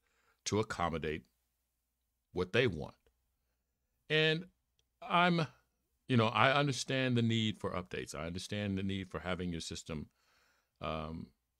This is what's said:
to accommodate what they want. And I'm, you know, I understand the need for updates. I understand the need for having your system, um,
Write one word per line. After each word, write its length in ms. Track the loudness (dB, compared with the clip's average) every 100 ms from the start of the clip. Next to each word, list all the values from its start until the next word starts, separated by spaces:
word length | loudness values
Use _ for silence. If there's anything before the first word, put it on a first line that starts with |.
| _ _ _ _ -2
to 140 | -2
accommodate 640 | -2 -2 -2 -2 -4 -6 -8 _ _ _ _ _ _ _ _ _ _
what 220 | -4 0
they 140 | 2 2
want. 280 | 0 -8 -14 _ _ _ _ _ _ _ _ _ _ 0
And 360 | 2 4 2 -4 _ _ _ _ _
I'm, 460 | 0 4 4 4 0 -6 _ _ _ _ 0
you 80 | 2
know, 100 | 4
I 240 | 6 6
understand 640 | 6 2 0 -2 0 2 2
the 40 |
need 340 | 2 2 0 -2
for 140 | -4
updates. 420 | -6 -6 -8 -8
I 120 | -6 -6
understand 520 | -6 -6 -4 -2 -2
the 60 |
need 260 | -2 -4 -6
for 100 | -8
having 320 | -4 -4 -4
your 100 | -6
system, 460 | -8 -12 -8 -10 -10 _ _ _ _ _ _ _
um, 460 | -6 -6 -6 -10 -12 _ _